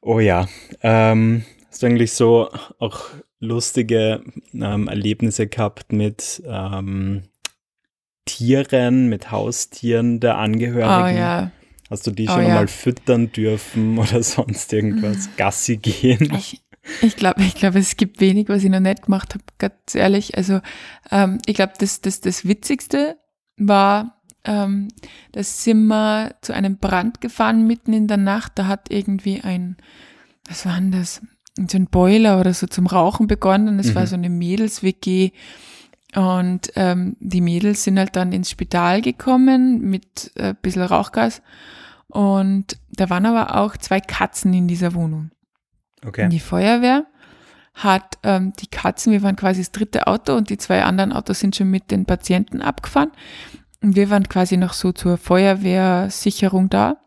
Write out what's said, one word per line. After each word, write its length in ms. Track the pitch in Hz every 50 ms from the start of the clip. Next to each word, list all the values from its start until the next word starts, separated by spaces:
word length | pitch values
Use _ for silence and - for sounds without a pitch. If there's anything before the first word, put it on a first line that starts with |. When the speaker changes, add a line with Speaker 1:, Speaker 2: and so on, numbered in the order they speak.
Speaker 1:
Oh 180 | - - 113 113
ja, 280 | 110 101 90 87 92 92 - - - - - -
ähm, 600 | - 113 113 113 110 110 110 110 110 113 117 117 110 - _ _ _ _
hast 140 | - - -
du 40 |
eigentlich 260 | 120 120 117 117 110 -
so 360 | - 123 113 117 117 110 - - - - - - _
auch 240 | 120 107 - - - - - 143 - _ _ _
lustige, 840 | - 113 117 120 120 - - 139 117 110 117 110 110 110 110 - - - - - _ _ -
ähm, 340 | 120 113 101 104 104 107
Erlebnisse 600 | - - 107 101 104 107 - 120 113 101 - 110
gehabt 440 | 104 - - 110 104 - - - _ -
mit, 480 | 107 104 107 104 - - - - - -
ähm, 800 | 139 110 95 95 98 98 95 98 98 98 98 95 95 101 98 92 _ _ _ _ - _ _ _ _ _ _ _ _ _ _ _ _ _ _ _
Tieren, 840 | - - - 120 117 131 135 139 - - 131 123 123 123 131 127 120
mit 220 | 110 95 - -
Haustieren 880 | 113 104 104 113 120 - - - - - - 117 117 117 117 120 117 113
der 180 | 117 120 113
Angehörigen? 680 | - 107 107 110 110 120 120 120 120 113 - 190 180 180
Speaker 2:
Oh 160 | 180 180 180
ja. 320 | 175 175 175 175 185 180 - _ _ _ _ - _ _
Speaker 1:
Hast 180 | - 101 -
du 40 | 117
die 160 | 101 98 110 107
Speaker 2:
Oh 40 | 110
Speaker 1:
schon 140 | - 113
Speaker 2:
ja. 60 | 113 110
Speaker 1:
mal 120 | 107 107
füttern 640 | 104 - - - 131 123 - _ - 123 117 117 113
dürfen 680 | - 110 110 110 107 107 - - - 117 110 110 113
<laughs> 20 | 113
oder 240 | 110 - - 120 117
sonst 480 | - - - 117 - 104 - - - -
irgendwas? 540 | 107 104 107 101 110 104 104 101 98 98
Speaker 2:
Mhm. 40 | - -
Speaker 1:
Gassi 400 | - 95 98 - - - - 120
gehen? 560 | 104 - 110 101 - - 127 123 107 156 147 -
Speaker 2:
Ich, 240 | - - - - - _ _ - _ _ - 320 -
ich 140 | - 226 -
glaub, 220 | - 208 185 180 -
ich 160 | 196 185 -
glaub, 200 | - - 196 180
es 220 | 196 190 - -
gibt 240 | - 214 190 - -
wenig, 260 | 190 190 185 208 208 202
was 140 | 202 202 190
ich 60 | 196
noch 100 | 190 190
nicht 240 | 190 190 196 - -
gemacht 320 | - 196 190 - - -
hab, 60 | 202 _ - _ _
ganz 360 | - 196 _ _ _ - -
ehrlich. 420 | - 185 190 196 202 202 - -
Also, 240 | - 185 190 196 190 - - - - - - - - _ -
ähm, 280 | - 196 196 190 185 220 -
ich 100 | - 208
glaub, 220 | - 190 190 - -
das, 220 | - 196 - -
das, 200 | - 190 190 -
das 260 | - 185 185 - -
Witzigste 680 | 180 208 208 - - 285 262 - - - 277 285 302 330 _ _ _ _ _ _ _ _
war, 640 | - 208 202 202 196 196 196 202 208 220 240 _ _ _ _ - _ _
ähm, 420 | - 208 208 202 196 196 202 202 208 - - - - - - - _ -
da 100 | 208 202
sind 420 | - - - - 233 226 214 220
wir 480 | 214 214 214 214 214 214 214 220 - - _
zu 120 | - - -
einem 240 | - 196 196 196
Brand 440 | 190 - 208 190 180 185 226 233 -
gefahren 460 | - 240 - - 226 220 220 226 226
mitten 260 | 220 233 226 _ - 220
in 140 | 220 214
der 100 | 208 208
Nacht. 360 | 202 196 196 196 220 - - _
Da 120 | - 196
hat 220 | 190 196 196 _ -
irgendwie 520 | - 202 196 202 196 190 - 196 196 -
ein, 360 | - 190 185 180 180 180 180 _ _ _ - - - - - _ _ _ _ _ _
was 180 | - 165 - -
war 100 | 185 175
denn 160 | 180 185 190
das? 300 | 185 185 180 170 - - - - _ _ _ _ _ - 190 175
So 80 | -
ein 100 | 190 185
Boiler 520 | - - 180 180 185 202 220 226 214 196 185
oder 140 | 185 185 180
so 120 | - -
zum 220 | 180 - - 180
Rauchen 400 | 180 180 185 165 180 - - 226
begonnen. 500 | 208 214 - - 190 190 202 214 214 208 196
Es 140 | 196 233 -
war 100 | - 180
Speaker 1:
Mhm. 40 |
Speaker 2:
so 80 | 180 190
eine 140 | 180 175 180
Mädels-W 640 | 175 170 175 170 185 214 220 220 - - - 190 185
G. 380 | _ - 190 185 185 190 185 _ - - - - - - - - - - _ _ _ _ _ -
Und, 560 | 196 190 185 185 180 180 180 180 180 - - -
ähm, 400 | - 190 180 180 180 180 185 - _
die 220 | - 196 180 180
Mädels 420 | 175 170 170 175 202 208 208 202 -
sind 160 | 202 190 190
halt 160 | 190 190 -
dann 160 | 180 180 180 185
ins 160 | 185 185 -
Spital 520 | - - 185 - - 175 175 175 180 202
gekommen 800 | 240 254 247 _ - 262 254 254 262 262 262 254 254 254 247 -
mit, 500 | - 196 190 190 _ _ _ - - - _
äh, 180 | - - 190 196 _
bisschen 220 | - - 90 -
Rauchgas. 600 | 180 180 175 165 202 - - 220 226 226 - - _ _ - - - - - - - - - _ _
Und 720 | _ - 202 202 196 196 196 196 196 196 196 196 - - - _ _
da 200 | - - 190 185
waren 160 | 175 180 196
aber 300 | 226 233 226 - - -
auch 220 | - 202 208 202
zwei 220 | - - - 190 196
Katzen 520 | - - - - - - - - - 190 185
in 140 | 180 180
dieser 260 | 175 175 175 180 170 175
Wohnung. 360 | 175 170 160 156 156 156 160 _ _ _ _ _ _ _ _ _ _ _ _ _ _ -
Speaker 1:
Okay. 180 | 113 101 - 107
Speaker 2:
Und 60 | 180
die 80 | 170 165
Feuerwehr 640 | - - 170 180 185 208 233 240 240 247 254 285 311 _ _ _ - - - _ _ _ _ _ _ _ _
hat, 420 | - - 202 190 190 - _ - _ -
ähm, 280 | 208 196 185 185 190 196 -
die 80 | -
Katzen, 460 | - - - - - - - - 233 214
wir 80 | 202
waren 160 | 202 202 196
quasi 240 | 196 202 185 190 185
das 100 | 180 -
dritte 360 | - 202 214 208 - - -
Auto 280 | - 190 226 _ - 269
und 140 | 240 214 -
die 80 | 208
zwei 260 | 202 - - 185 185 190
anderen 300 | - 185 190 196 202 -
Autos 260 | 214 202 - 196 -
sind 160 | - 196 196
schon 140 | - 196 190
mit 220 | 190 190 _ _
den 140 | 202 190 185
Patienten 560 | - 185 175 - - 180 180 208 - - -
abgefahren. 500 | - - - - - - - 285 294 311 - - - - - - - - - - _ _ _ _
Und 140 | - 208 190
wir 140 | 196 202 202
waren 180 | 208 202 190
quasi 300 | - - 190 180 180 190
noch 160 | 180 185 180 -
so 180 | - - 185
zur 260 | 180 - - 180 175
Feuerwehrsicherung 1500 | 170 - - 180 180 196 196 190 190 196 185 180 185 185 185 180 180 185 196 - - - 208 196 - 202 190 190 190 185 190
da. 280 | - 196 208 226 294 _ _